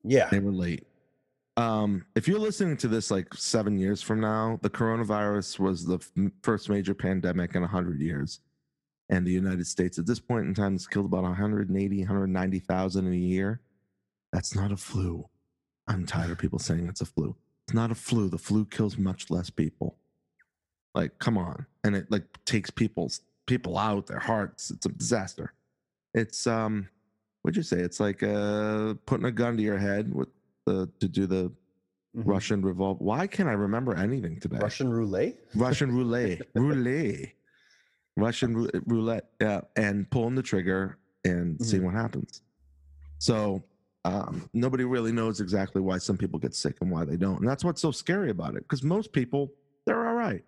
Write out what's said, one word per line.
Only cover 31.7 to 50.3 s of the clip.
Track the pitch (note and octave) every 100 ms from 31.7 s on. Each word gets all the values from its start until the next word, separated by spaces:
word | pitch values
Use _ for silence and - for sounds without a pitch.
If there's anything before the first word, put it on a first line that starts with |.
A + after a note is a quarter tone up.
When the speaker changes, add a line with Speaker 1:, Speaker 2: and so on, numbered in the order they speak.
| _ _ _ _ A#2
Speaker 1:
Mm-hmm. | G2+
Speaker 2:
Russian | F#2+ - G#2
revolt. | F#2+ F2 G2 G2
Why | G2 A#2+ G3
can't | - E3+
I |
remember | G#2 G2+ A2+ B2+
anything | F2+ G2+ C3 F2+ D#2+
today? | E2+ -
Speaker 1:
Russian | G#2+ - C3
roulette? | A#2 G#2+ F#2 E3 - -
Speaker 2:
Russian | G#2+ B2+ - C#3
roulette. | B2 A#2+ A#2+ A2 F2 -
Speaker 1:
<laughs> |
Speaker 2:
Roulette. | A2 C3+ C#3+ A#2+ C#3+ C3 D2+ C2+ _ _ _ _ _ _ _ _ -
Russian | A2 - B2 A2+
rou-, | A#2 F#2 -
roulette. | A#2 A2+ A2+ - _
Yeah. | A2 G2+ - -
And | G#2 G2+ F#2+
pulling | B2 A#2
the | C3
trigger | - G2 F2+ F#2+ F#2+ - _ _
and | F#2 F2 F2 D#2+
seeing | A2 G2
Speaker 1:
Mm-hmm. | F#2
Speaker 2:
what | G#2
happens. | A#2 - - - _ _ _ _ - - - -
So, | - A2 G#2+ F#2+ - _ _ _
um, | - G2 - E3+ -
nobody | A2+ B2 B2+
really | B2 B2 A2+
knows | A#2 A2+ G#2+
exactly | F#2+ G2+ F#2+ F#2+
why | F#2+ F#2
some | - F#2+
people | F2+ D#2+
get | B1+
sick | - - -
and | F2+
why | E2
they | D#2 E2+
don't. | F#2+ F2+
And | A2+
that's | C#3
what's | F3 -
so | D#3+
scary | - - F#3+ E3+
about | F#2 E2 G1+
it, | -
'cause | C3+
most | C#3 F#3+ G#3+
people, | - A#2+ C#3 C#3 - _ _
they're | - A3+ A#3
all |
right. | A#3 A3+